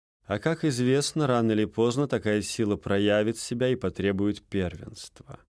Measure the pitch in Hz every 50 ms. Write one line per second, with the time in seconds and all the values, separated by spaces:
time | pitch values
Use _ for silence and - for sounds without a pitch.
0 | _ _ _ _ _ - 98 104 - 156 165 - - 156 127 120 123 123 131 143
1 | 143 - - 160 151 131 123 120 117 113 110 107 107 - - - 113 120 117 135
2 | 147 135 - 110 92 107 104 104 95 - - - 113 101 101 87 - - 101 98
3 | 101 104 101 107 107 110 117 - - - 123 120 127 127 127 101 - 92 - -
4 | 92 101 98 95 101 104 104 - - _ - 98 92 85 71 73 - - - -
5 | - - - - - - - - _